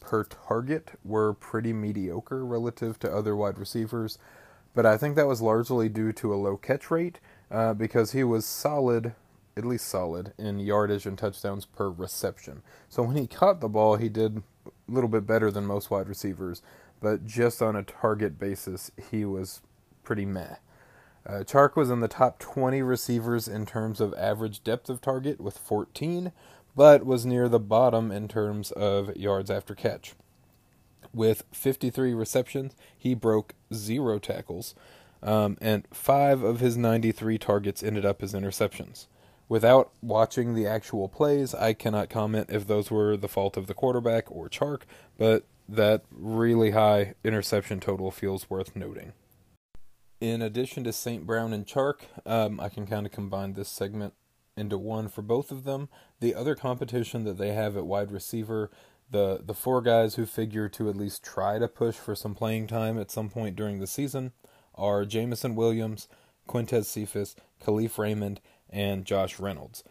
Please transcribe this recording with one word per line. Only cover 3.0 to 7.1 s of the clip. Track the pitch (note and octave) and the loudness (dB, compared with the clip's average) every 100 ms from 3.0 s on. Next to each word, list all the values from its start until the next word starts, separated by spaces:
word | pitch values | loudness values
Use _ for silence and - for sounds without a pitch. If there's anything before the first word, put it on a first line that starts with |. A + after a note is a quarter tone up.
| A2+ | -2
other | G2 G#2+ G#2 | 0 0 0
wide | G#2 G2 | -2 -4
receivers, | G2+ A#2+ A2 A#2+ A2 - - - - - _ | -6 -4 -4 -4 -6 -8 -18 -20 -20 -20 _
but | A#2+ | 4
I | A2+ G#2+ | 6 6
think | D3 | 4
that | C#3+ C#3+ | 2 2
was | A#2+ | 2
largely | A2+ A2 A#2+ B2 A2+ | 2 2 2 0 0
due | G#2+ A2 | 0 -2
to | A2 A2 | -2 -2
a | G2+ | 0
low | G2+ G2+ | 0 -2
catch | - C#3 - | -2 -2 0
rate, | E3 F3 | -2 -2